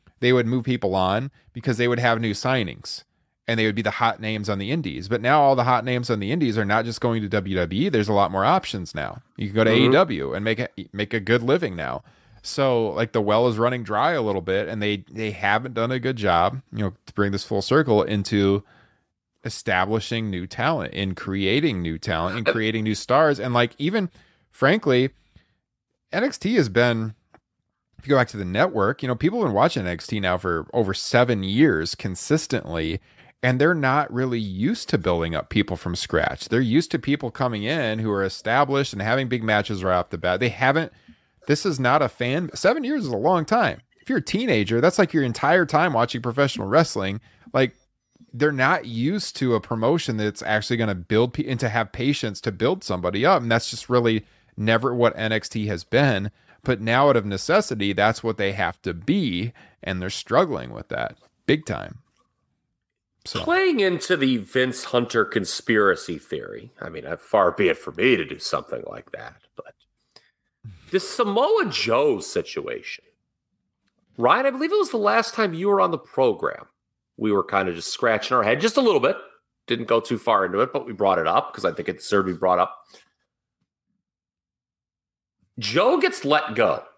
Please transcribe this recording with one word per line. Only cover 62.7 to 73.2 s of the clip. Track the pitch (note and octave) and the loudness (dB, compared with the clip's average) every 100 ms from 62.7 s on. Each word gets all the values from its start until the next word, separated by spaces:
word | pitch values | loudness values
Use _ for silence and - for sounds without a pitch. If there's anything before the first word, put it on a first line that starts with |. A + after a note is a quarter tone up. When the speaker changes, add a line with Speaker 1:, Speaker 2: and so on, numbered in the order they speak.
| _ _ _ _ _ | _ _ _ _ _
Speaker 1:
So. | - - | -12 -8
Speaker 2:
Playing | D#4+ F4+ F#4+ C4 | -2 0 2 2
into | F#3+ F3 - E3 | 0 0 -2 0
the | C3+ A#2+ | 2 0
Vince | F#2+ C3 B2+ B2 | -2 0 0 -2
Hunter | - B2 A#2 A#2 | -2 0 0 0
conspiracy | G2+ A2 F#2 - - A2 G2 F2 - D#2+ | 0 0 -2 -4 0 4 4 2 -4 -10
theory, | - C#2+ G1+ G#1+ A#2 - | -8 -10 -10 -16 -18 -16
I | F2 | -14
mean, | D#2+ C#2+ | -12 -10
uh, | E2 | -10
far | - G#2+ F2+ | 0 4 4
be | F#2+ F2+ | 4 2
it | D#2 | 0
for | - | -6
me | E2+ B2 G#2 | 0 2 2
to | |
do | D2 C#2 | 0 -6
something | - C2 - A#1 - | -4 -6 -6 -10 -10
like | - - | -16 -16
that, | - A1+ - _ | -16 -16 -20 _
but | - - _ _ _ _ - _ _ _ _ G#2+ - - | -20 -20 _ _ _ _ -20 _ _ _ _ -20 -20 -4
this | F#3 - | -2 -2
Samoa | - G#3 G#3 D#4+ A4 A3 | -2 0 2 2 2 0
Joe | - A2+ A#2+ D3 G#2 | -2 0 2 2 0
situation, | - F2 - D2+ B1+ A#1+ - - _ _ | -2 -6 -4 -8 -8 -10 -12 -16 _ _